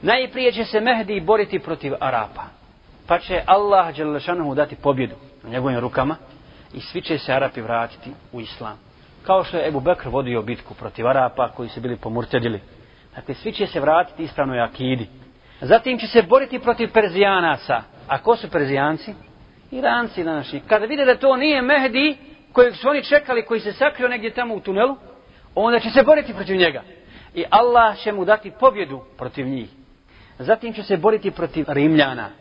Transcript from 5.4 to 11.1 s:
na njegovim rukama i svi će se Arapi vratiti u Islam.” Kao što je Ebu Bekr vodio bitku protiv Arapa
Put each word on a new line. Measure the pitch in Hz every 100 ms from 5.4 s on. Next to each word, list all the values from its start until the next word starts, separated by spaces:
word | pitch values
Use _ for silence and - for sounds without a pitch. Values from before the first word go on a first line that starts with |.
na | 110
njegovim | 120 131 123
rukama | 123 127 131 156 - - - - -
i | -
svi | - -
će | - 151
se | -
Arapi | 135 135 -
vratiti | 110 117 117 - 123 143 -
u | 123
Islam.” | 110 - 113 107 _ _ - -
Kao | - 190
što | 175 175
je | 151
Ebu | 147
Bekr | 131 180 135
vodio | 123 127 117
bitku | 107 120 -
protiv | 110 107 -
Arapa | 117